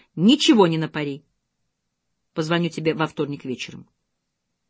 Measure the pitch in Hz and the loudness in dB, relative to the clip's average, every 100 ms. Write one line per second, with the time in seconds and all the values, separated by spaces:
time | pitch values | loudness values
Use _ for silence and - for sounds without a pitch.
0 | _ - 185 294 - 247 180 160 156 156 | _ 0 2 4 4 4 4 2 -4 -6
1 | 147 139 _ _ _ _ _ _ _ _ | -6 -8 _ _ _ _ _ _ _ _
2 | _ _ _ - 156 170 170 160 156 156 | _ _ _ -8 -2 -2 -2 -2 -4 -2
3 | 156 - 143 143 135 120 - - - _ | -4 -4 -8 -8 -10 -10 -12 -16 -20 _
4 | _ _ _ _ _ _ _ | _ _ _ _ _ _ _